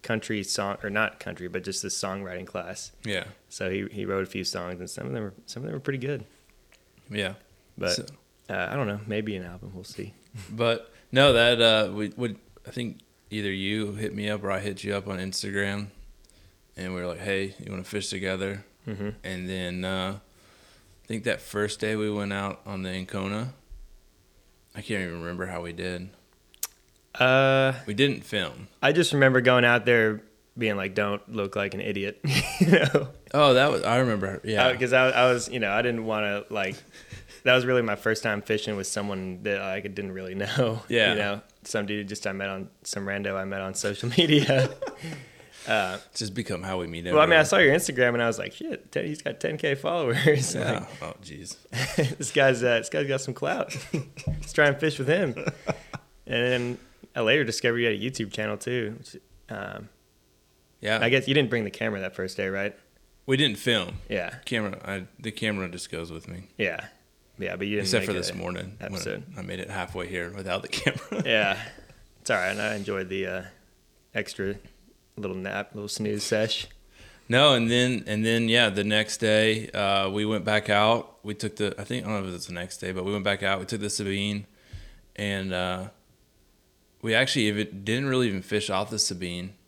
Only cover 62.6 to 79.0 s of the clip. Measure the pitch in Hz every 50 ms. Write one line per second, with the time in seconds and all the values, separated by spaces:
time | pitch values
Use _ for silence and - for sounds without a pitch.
62.6 | 98 107 - - _ _ _ _ _ _ _ _ _ - 131 131 151 139 104 101
63.6 | - 123 117 107 90 87 90 - - - 107 98 87 - - - - - 123 113
64.6 | 107 101 95 - - - 98 98 92 - _ - - 110 104 - - 110 104 98
65.6 | 92 90 87 90 - - - 82 85 82 82 82 - - 87 90 92 - _ -
66.6 | 104 92 82 - - - - _ _ _ _ _ _ _ _ - 101 90 90 92
67.6 | 98 101 104 104 95 92 95 113 95 95 98 92 87 90 90 90 87 90 90 87
68.6 | 90 92 95 - - - 98 92 - - 104 98 - - - 95 92 92 92 92
69.6 | 92 - 101 95 87 - - 92 87 82 92 90 85 85 92 101 95 95 90 98
70.6 | - - - - - 143 - - - - - - 180 139 117 110 104 98 98 -
71.6 | - - - - - - - - - _ _ _ - - 120 98 90 95 101 104
72.6 | 104 107 107 104 98 104 101 98 95 90 95 98 95 92 90 92 92 - - _
73.6 | _ _ _ _ _ _ _ _ _ _ _ 110 104 - - - 98 98 104 107
74.6 | - - _ _ _ _ _ _ _ _ _ - 104 95 92 95 92 98 98 101
75.6 | 104 - - 107 104 104 - - 110 107 104 104 - - 113 107 110 113 - -
76.6 | - - - - _ _ _ - - - - - _ - 117 127 143 151 135 123
77.6 | 117 113 120 123 123 127 127 110 - - 107 107 110 113 113 117 117 113 113 120
78.6 | 120 107 95 101 101 104 104 107